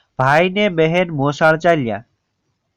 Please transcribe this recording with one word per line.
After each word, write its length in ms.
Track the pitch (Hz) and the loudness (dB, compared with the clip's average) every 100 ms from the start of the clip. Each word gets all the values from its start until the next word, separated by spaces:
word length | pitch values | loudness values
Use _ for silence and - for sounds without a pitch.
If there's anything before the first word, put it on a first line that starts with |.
| _ - | _ -2
ભાઈ 300 | 131 151 185 | 0 2 0
ને 200 | 196 208 | 0 -2
બહેન 400 | 165 160 175 175 | 0 0 0 -2
મોસાળ 480 | 147 139 143 160 156 | -2 -4 0 0 2
ચાલ્યા. 460 | 175 165 117 104 - _ _ _ _ _ _ | 2 0 -2 -8 -12 _ _ _ _ _ _